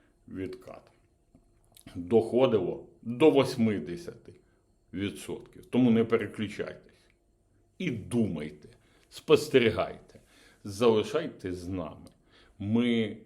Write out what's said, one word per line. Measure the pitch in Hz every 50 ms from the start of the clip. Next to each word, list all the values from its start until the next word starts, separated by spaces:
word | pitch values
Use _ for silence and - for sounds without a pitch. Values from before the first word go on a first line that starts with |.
| _ _ _ _ _
відкат. | - - 92 95 90 - - - - - - - _ _ _ _ _ _ _ _ _ _ _ _ _ _ _ _ _ _ - - - -
Доходило | 92 87 87 113 110 - - - 123 135 127 113 101 90 82 80 - - - _ _
до | - 110 120 123 156 156
восьмидесяти | 135 139 131 123 - 120 113 110 104 92 78 82 87 - - - - - - - - _ _ _ _ _ _ _ _ _ _ _ -
відсотків. | 90 101 98 - - - - 80 73 - - - - -
Тому | - - 123 127 120
не | 113 113 110
переключайтесь. | 110 117 107 104 104 - - 107 98 - - - - - - - - _ _ _ _ _ _ _ _ _ _ _ _ _ _ _ _ _
І | - 180 160
думайте, | 123 104 90 87 120 120 110 92 85 76 76 76 - - - - - _ _ _ _ _ _ _
спостерігайте, | - - - - 156 135 - - - 131 117 110 - 92 80 73 - - - - - - _ _ _ _ _ _ _ _ -
залишайтесь | 104 98 98 123 117 113 107 104 - - 156 170 131 - - - 92 90
з | 90 87
нами. | 90 95 90 82 76 - - - - _ _ _ _ _ _ _ _ _ -
Ми, | 104 101 110 117 120 120 117 113 110 101 - - -